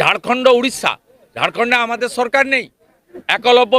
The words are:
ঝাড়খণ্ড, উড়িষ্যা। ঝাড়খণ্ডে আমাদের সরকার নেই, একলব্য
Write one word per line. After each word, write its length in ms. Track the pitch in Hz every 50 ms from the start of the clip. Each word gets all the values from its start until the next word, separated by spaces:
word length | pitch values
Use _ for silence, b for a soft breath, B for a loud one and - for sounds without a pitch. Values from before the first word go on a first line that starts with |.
ঝাড়খণ্ড, 440 | 151 156 196 - - - 247 254 254 262 247
উড়িষ্যা। 360 | 240 240 262 - - - 147 104 - _ _ _ _ _ _ -
ঝাড়খণ্ডে 420 | 113 143 180 - - 233 240 247 240 233
আমাদের 240 | 226 240 220 247 233 -
সরকার 280 | 247 247 233 - 269 269 269 269
নেই, 120 | 254 196 127 _ _ _ _ _ _ _ _ - - - - 175
একলব্য 380 | 202 233 247 240 247 247 202 247